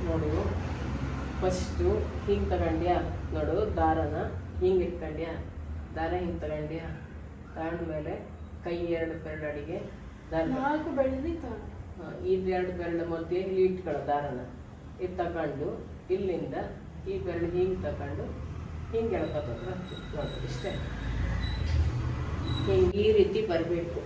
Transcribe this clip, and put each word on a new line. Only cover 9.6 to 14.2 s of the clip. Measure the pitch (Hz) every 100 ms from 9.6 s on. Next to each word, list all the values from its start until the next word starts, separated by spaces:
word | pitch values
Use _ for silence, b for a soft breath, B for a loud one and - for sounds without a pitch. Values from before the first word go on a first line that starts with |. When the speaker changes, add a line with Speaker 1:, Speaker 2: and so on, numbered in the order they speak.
| 147 185 - - - - -
Speaker 1:
ದಾರ. | 165 160
Speaker 2:
ನಾಲ್ಕು | 254 269 302 330
ಬೆರಳಿಗೆ | 269 262 262
ತಗೊಂಡು. | 302 330 254 214 - - - -
Speaker 1:
ಹಾ, | 160 156 180
ಈ | 185 185
ಎರಡು | 185 180
ಬೆರಳ | 175 170 170 165
ಮಧ್ಯೆ | 165 165 180
ಇಲ್ಲಿ | 190 190
ಇಟ್ಕೊಳ್ಳೋ | 185 180 165 143 135
ದಾರನ. | 143